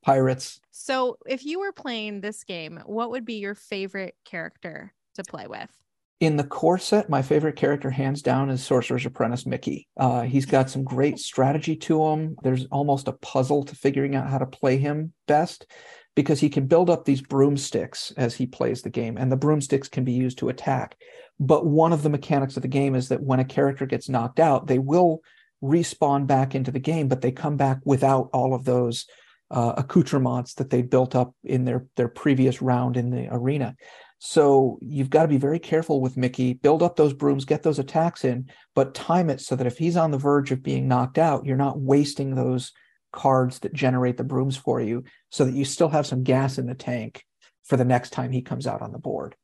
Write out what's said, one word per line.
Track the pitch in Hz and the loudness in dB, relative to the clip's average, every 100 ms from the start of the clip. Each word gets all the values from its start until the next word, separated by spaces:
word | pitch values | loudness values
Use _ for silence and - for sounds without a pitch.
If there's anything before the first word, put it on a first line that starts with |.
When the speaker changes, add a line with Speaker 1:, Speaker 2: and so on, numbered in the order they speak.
Speaker 1:
Pirates. | - 135 131 131 - - _ | 4 4 4 0 -8 -16 _
Speaker 2:
So | - - 262 254 - - | -20 -4 -2 -2 -4 -8
if | 262 | -8
you | 277 339 | -6 -6
were | 392 | -8
playing | 381 277 226 214 208 | -8 -10 -8 -8 -8
this | 202 214 | -10 -12
game, | - 175 156 170 - | -12 -12 -12 -16 -10
what | 214 233 | -6 -6
would | 247 226 | -8 -8
be | |
your | 220 202 | -8 -8
favorite | 208 _ 202 190 196 185 - | -10 _ -8 -8 -8 -10 -14
character | _ 175 165 _ 175 151 196 _ _ - | _ -12 -12 _ -16 -14 -18 _ _ -16
to | |
play | 185 151 98 | -14 -14 -14
with? | 107 - _ _ _ _ _ | -14 -16 _ _ _ _ _
Speaker 1:
In | 160 147 | 0 0
the | |
core | 139 - 160 180 | -4 0 2 2
set, | - 208 - | 2 0 2
my | 143 | -2
favorite | 135 151 156 - | 2 2 0 0
character, | 147 143 160 | -2 0 -4
hands | 131 135 143 | -2 -2 -2
down, | - 127 139 | 0 0 0
is | 127 | -2
Sorcerer's | - 127 120 123 135 | 0 0 2 -4 -4
Apprentice | - 117 120 123 | -2 -2 -2 -6
Mickey. | 123 - - - - | -6 -6 -8 -12 -2
Uh, | 131 123 | 0 0
he's | 117 139 131 | 0 -2 2
got | 135 131 | 2 2
some | 135 | -2
great | 135 127 143 - | -4 0 0 0
Speaker 2:
<laughs> | - | -8
Speaker 1:
strategy | - 135 151 156 160 | 0 2 2 -2 -6
to | - 160 156 | 0 2 2
him. | 156 160 160 | 0 -4 -4
There's | 131 127 131 | -2 -2 -2
almost | 139 143 139 135 | -4 0 0 -2
a | |
puzzle | - - 135 131 147 | -8 -4 -2 0 0
to | 139 - | -2 -2
figuring | 151 139 139 139 | 0 0 -2 -2
out | 139 | -2
how | 135 | -4
to | 131 | -4
play | - 139 131 | -2 0 2
him | 147 147 160 _ - | 0 -2 -6 _ 0
best | 147 165 - - - - - _ - | 2 2 -6 -20 -20 -20 -20 _ -2
because | 139 143 | 2 2
he | 143 | 2
can | 143 135 | 0 4
build | 165 175 | 4 4
up | 165 | 2
these | - 131 | 2 -2
broomsticks | - 139 139 143 - 107 80 - - - | 0 4 4 4 -2 -4 -4 -8 -12 -4
as | 123 | -4
he | - 127 | -2 -6
plays | - 120 123 | -2 -2 -2
the | - | -6
game, | 120 117 110 | -6 -6 -4
and | 131 | -2
the | 131 | 0
broomsticks | 147 151 143 139 135 | 2 2 0 -2 -2
can | - | -4
be | 127 | -2
used | 123 127 127 | 0 -2 -2
to | 123 | -6
attack. | 127 - 135 - - - - - _ | -4 -2 -2 -4 -12 -20 -20 -20 _
But | 135 156 160 | 2 4 4
one | 151 160 | 4 4
of | 165 | 4
the | 151 | 0
mechanics | 147 - 143 135 135 | -2 0 -2 0 -4
of | |
the | 131 | -2
game | 135 139 | 0 0
is | 131 127 | 0 -2
that | 123 | -4
when | 135 127 | 0 0
a | |
character | 131 - 139 139 131 | 0 0 0 0 -4
gets | 123 - | -4 -2
knocked | 127 117 - | -4 -2 2
out, | 160 135 - | 4 4 2
they | 131 | 0
will | 135 165 175 160 _ _ _ _ | 2 4 4 2 _ _ _ _
respawn | 135 165 165 - 143 139 135 | 0 0 0 0 2 2 2
back | 135 135 | 2 2
into | 139 131 | -2 -4
the | 135 | -4
game, | 135 165 139 | -2 -2 0
but | 131 | 0
they | 156 | -2
come | 127 151 143 | -2 -4 0
back | 139 131 | 0 0
without | 139 131 135 135 127 | 0 2 4 2 2
all | 131 127 | 0 0
of | 127 | 0
those, | 131 123 123 117 - - _ _ _ | 0 0 0 -4 -10 -20 _ _ _
uh, | 127 120 - | -2 0 -2
accoutrements | 131 190 143 143 127 123 123 | 2 2 4 2 0 -2 -6
that | - 131 | -8 -2
they | 123 | 0
built | 123 131 127 127 | 2 2 2 0
up | 123 _ | 0 _
in | - 131 | -4 -2
their, | 127 123 - - | 0 -4 -6 -4
their | 120 | -4
previous | - 151 131 131 127 | 0 0 4 2 2
round | 131 123 123 123 | 0 0 0 -2
in | 120 | -2
the | 123 117 | -4 -4
arena. | 120 127 147 120 - - - - _ | -4 -2 -2 -4 -8 -20 -20 -20 _
So | - - 147 135 131 - | -2 4 6 6 4 -2
you've | - 147 135 | -8 -4 2
gotta | 156 160 | 4 4
be | 139 | 2
very | 139 165 | 2 -2
careful | - 160 165 143 | 0 -2 0 0
with | 127 131 | 0 0
Mickey, | 127 127 127 | -2 0 -2
build | 127 147 156 | 2 2 4
up | 175 175 | 2 4
those | 151 | 2
brooms, | 135 143 139 | 4 0 0
get | 131 147 | 0 0
those | 165 143 | 0 -2
attacks | 135 160 170 - | -2 0 0 0
in, | 131 123 131 - _ | -2 -2 -6 -16 _
but | - 135 | 0 0
time | - - 170 170 | -2 0 2 2
it | 135 | -2
so | - 131 | -4 -2
that | 127 | -2
if | 117 | 0
he's | 165 175 | 0 2
on | 160 | 2
the | 139 | 2
verge | 143 143 139 | 2 2 2
of | 131 | -4
being | 135 135 131 | -2 -2 2
knocked | 123 127 - | 0 0 2
out, | 165 139 143 | 2 2 -2
you're | 131 | 0
not | 139 147 | 0 -2
wasting | 131 139 143 - 135 | 2 4 4 -2 -4
those | 131 127 127 123 _ _ _ _ | -2 0 -2 -4 _ _ _ _
cards | - 139 131 127 127 | -2 2 4 2 -2
that | - | -10
generate | 143 135 127 127 127 | -2 0 2 0 0
the | |
brooms | 127 127 135 131 | -2 -2 -2 -2
for | - 123 | -2 -2
you, | 110 120 131 _ _ | -2 -4 -8 _ _
so | - | 0
that | 131 | 0
you | 131 | 0
still | 139 - 165 | -4 0 2
have | 151 147 | 2 0
some | 131 | -2
gas | 131 131 135 131 | 2 2 2 -2
in | 123 | -6
the | |
tank | 131 - 123 110 - _ _ _ _ | -8 -8 -6 -8 -14 _ _ _ _
for | - 135 | -2 0
the | |
next | 123 127 - | 4 2 0
time | - 123 | -8 -4
he | 127 | -4
comes | 127 123 135 | -4 -6 -6
out | - | -6
on | 110 | -10
the | - | -10
board. | 131 131 139 - | -8 -8 -8 -14